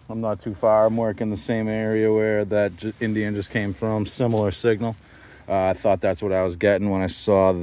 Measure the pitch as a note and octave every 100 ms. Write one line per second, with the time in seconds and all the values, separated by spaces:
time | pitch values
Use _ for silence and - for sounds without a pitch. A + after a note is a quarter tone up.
0 | - A2+ A2+ G#2 A#2 G2+ A2+ G#2+ A2 A2+
1 | A2+ G#2 A2 G#2+ - A2+ A2 A2 A2 A2
2 | A2 G#2+ G#2+ G#2+ G2+ G#2 G2+ F#2 A2 -
3 | A2+ G#2+ G#2+ G#2 F#2+ A#2 G2+ F#2 A2+ G#2+
4 | G2+ - B2 A2+ G#2 F#2 A#2+ G#2+ A#2 G#2+
5 | - - - - - F#2+ F#2 F#2 A2 F#2+
6 | G2+ F2+ G#2 F#2 F#2 F2 G#2 G2 G2+ F#2+
7 | F#2 - - G2 F#2+ F2+